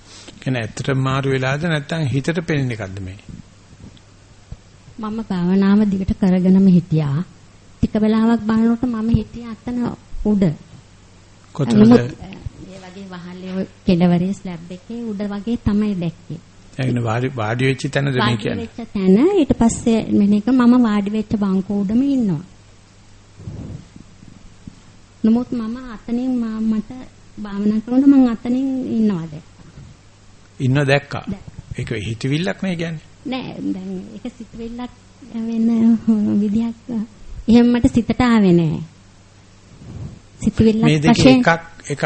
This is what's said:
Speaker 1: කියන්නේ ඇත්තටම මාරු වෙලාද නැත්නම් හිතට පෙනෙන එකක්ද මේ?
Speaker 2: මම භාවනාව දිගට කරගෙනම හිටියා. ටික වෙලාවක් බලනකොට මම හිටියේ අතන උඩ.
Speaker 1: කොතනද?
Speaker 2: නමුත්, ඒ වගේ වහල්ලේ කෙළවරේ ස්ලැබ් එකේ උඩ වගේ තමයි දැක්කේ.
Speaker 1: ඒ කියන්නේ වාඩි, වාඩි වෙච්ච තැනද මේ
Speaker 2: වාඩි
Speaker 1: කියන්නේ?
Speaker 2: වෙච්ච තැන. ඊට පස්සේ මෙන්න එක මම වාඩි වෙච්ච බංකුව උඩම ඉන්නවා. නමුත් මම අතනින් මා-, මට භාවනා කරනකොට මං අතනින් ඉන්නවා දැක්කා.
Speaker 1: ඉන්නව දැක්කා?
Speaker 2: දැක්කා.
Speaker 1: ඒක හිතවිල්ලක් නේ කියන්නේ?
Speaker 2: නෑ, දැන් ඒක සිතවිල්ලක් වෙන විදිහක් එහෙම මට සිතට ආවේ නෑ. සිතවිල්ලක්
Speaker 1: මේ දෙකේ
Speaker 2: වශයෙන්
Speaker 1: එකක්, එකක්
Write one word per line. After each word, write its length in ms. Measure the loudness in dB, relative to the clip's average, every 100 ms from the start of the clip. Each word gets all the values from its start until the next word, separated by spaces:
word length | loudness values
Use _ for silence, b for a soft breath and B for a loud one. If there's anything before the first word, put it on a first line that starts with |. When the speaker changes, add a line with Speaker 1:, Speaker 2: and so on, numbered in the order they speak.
| -20 B B B
Speaker 1:
කියන්නේ 260 | -6 -4
ඇත්තටම 380 | -6 -6 -4 -2
මාරු 280 | 0 -2 -2
වෙලාද 320 | -2 -2 -2
නැත්නම් 420 | -2 -4 -4 -4 -2
හිතට 320 | -2 -2 -4
පෙනෙන 280 | -2 -2 -2
එකක්ද 260 | -6 -10 -10
මේ? 180 | -12 -14 -18 -20 -20 -20 -20 -20 -20 -20 -20 -20 -20 -20 -20 -20 -20 -20 -20
Speaker 2:
මම 260 | -12 -10 -8
භාවනාව 600 | -6 -2 0 2 4 4 2
දිගට 260 | 0 -2
කරගෙනම 520 | 0 2 4 6 6 8
හිටියා. 500 | 6 4 0 0 -2 -4 -12 -20 -20 -20 -4
ටික 180 | -2 0
වෙලාවක් 460 | 2 2 2 2
බලනකොට 400 | 0 2 2 2
මම 240 | -2 -4 0
හිටියේ 380 | 0 -2 -12 -16
අතන 280 | -14 -8 -6 -6 -8 -12 -4
උඩ. 200 | 0 2 2 -2 -10 -20 -20 -20 -20 -20 -20 -20 -12
Speaker 1:
කොතනද? 200 | -6 2
Speaker 2:
නමුත්, 260 | 6 8 6 4 -10 -18 -14 -16 -16
ඒ 160 | -20 -20
වගේ 280 | -18 -18 -16
වහල්ලේ 600 | -16 -16 -14 -8 -6 -6 -4
කෙළවරේ 520 | 0 2 4 2 -2
ස්ලැබ් 380 | -6 -10 -14 -14
එකේ 300 | -16 -14 -12
උඩ 180 | -10 -8
වගේ 340 | -8 -8 -6 -4
තමයි 360 | -2 0 0
දැක්කේ. 440 | -2 -6 -8 -12 -16 -18 -20 -14
Speaker 1:
ඒ 80 | -6
කියන්නේ 260 | -4 -2
වාඩි, 240 | -2 -2 -4
වාඩි 300 | -4 -4 0
වෙච්ච 200 | -2 -2 -4
තැනද 220 | -2 -2
මේ 100 | 0
Speaker 2:
වාඩි 180 | 0 -2
Speaker 1:
කියන්නේ? 280 | -4 -6 -8
Speaker 2:
වෙච්ච 220 | -12 -8
තැන. 280 | -2 4 4 4
ඊට 180 | 2 2
පස්සේ 460 | 2 2 0 0 0 0
මෙන්න 240 | 2 2
එක 140 | 2 2
මම 260 | 2 4 4
වාඩි 300 | 4 0 -2
වෙච්ච 220 | -4 -4 -2
බංකුව 400 | 0 -2 -2 -4
උඩම 260 | -2 0
ඉන්නවා. 380 | 0 0 0 -2 -8 -20 -20 -20 -20 -20 -20 -20 -20 -20 -16 -14 -14 -16 -18 -20 -20 -20 -20 -20 -20 -20 -20 -20 -20 -20 -20 -4
නමුත් 280 | 0 0 -2
මම 260 | -8 -8 -10 -14
අතනින් 440 | -14 -6 -4 -4
මා-, 260 | -4 -4 -4
මට 280 | -2 -2 -4 -12 -18 -20 -20 -16
භාවනා 400 | -10 -4 -2 -2
කරනකොට 280 | -2 2 6
මං 220 | 6 4
අතනින් 400 | 0 -4 -2 -2 -4 -4
ඉන්නවා 360 | 0 0 -2
දැක්කා. 440 | -6 -14 -20 -20 -20 -20 -20 -20 -20 -20 -20 -20 -18 -4
Speaker 1:
ඉන්නව 280 | 0 0
දැක්කා? 400 | 2 0 -2 -12
Speaker 2:
දැක්කා. 400 | -10 -12 -14 -18 -14
Speaker 1:
ඒක 180 | -10 -8 -6
හිතවිල්ලක් 580 | -6 -6 -4 -2 -4 -4
නේ 160 | -6 -4
කියන්නේ? 320 | -6 -8 -14 -14
Speaker 2:
නෑ, 260 | -8 -8 -8 -8 -6
දැන් 240 | -6 -8 -10 -12
ඒක 140 | -14 -14
සිතවිල්ලක් 600 | -14 -18 -14 -12 -10 -12 -14 -20 -20 -12
වෙන 380 | -8 -4 0 2 4 4 4 2 2 2 2
විදිහක් 400 | 0 0 -2 -6 -8 -6 -6 -12 -16 -6
එහෙම 220 | 4 6 6
මට 180 | 4 2
සිතට 320 | 2 0 2
ආවේ 320 | 4 4 6
නෑ. 260 | 6 4 -2 -8 -18 -20 -20 -20 -20 -20 -20 -20 -20 -18 -14 -14 -18 -20 -6
සිතවිල්ලක් 480 | -2 2 4 4
Speaker 1:
මේ 140 | 2 4
දෙකේ 160 | 4
Speaker 2:
වශයෙන් 260 | 6 6 6
Speaker 1:
එකක්, 240 | 4 2 -2 -14 -10
එකක් 180 | -4